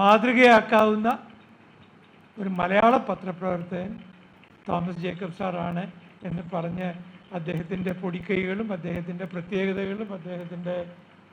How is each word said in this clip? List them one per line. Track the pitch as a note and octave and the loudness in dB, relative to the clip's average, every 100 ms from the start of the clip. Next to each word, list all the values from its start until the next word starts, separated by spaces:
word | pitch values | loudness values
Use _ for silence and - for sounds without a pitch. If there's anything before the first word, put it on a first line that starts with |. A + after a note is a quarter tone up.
മാതൃകയാക്കാവുന്ന | G3 G#3+ A#3+ B3 B3 A3+ A3 A3 G#3+ G#3+ A3+ C4+ - - - - - - - - - - - - | 6 6 6 8 10 10 8 4 6 4 0 -2 -8 -20 -20 -20 -20 -20 -20 -20 -20 -20 -18 -8
ഒരു | G3 F3+ | -6 -2
മലയാള | F3+ G3+ A3+ B3 - | 0 4 6 4 2
പത്രപ്രവർത്തകൻ | F3+ F#3 F3 F#3 F3 F3 F3+ F#3+ A#3 - - - - - - - | -6 -8 -6 -4 -4 -6 -8 -8 -12 -18 -20 -20 -20 -20 -14 -4
തോമസ് | F3 F3 E3 F3 | -2 -2 -4 -6
ജേക്കബ് | F3 F#3+ E3+ | -6 -8 -6
സാറാണ് | F#3+ F3 F3 E3+ G3+ - - - F#3 | -6 -4 -4 -6 -8 -12 -20 -14 -8
എന്ന് | E3+ E3+ | -8 -6
പറഞ്ഞ് | F3 E3+ F3+ F3+ F3 - - - F3+ | -6 -6 -6 -6 -8 -14 -20 -12 -8
അദ്ദേഹത്തിൻ്റെ | D#3+ E3 E3+ F#3 F#3 F3+ | -6 -6 -4 -4 -4 -4
പൊടിക്കൈകളും | F#3+ F3 E3+ F#3+ F#3 G3 A3 F#3 | -6 -6 -4 -2 -2 -4 -4 -6
അദ്ദേഹത്തിൻ്റെ | F3 F3 F3 F3 F#3+ | -6 -6 -8 -10 -10
പ്രത്യേകതകളും | F3+ E3+ F#3+ F#3+ F#3+ G3 G3+ G#3+ F#3+ | -10 -6 -2 -2 -2 -6 -6 -8 -10
അദ്ദേഹത്തിൻ്റെ | E3+ F3 F3 F3 F3 F3+ F3 - - - - | -10 -10 -10 -10 -6 -6 -8 -14 -20 -20 -10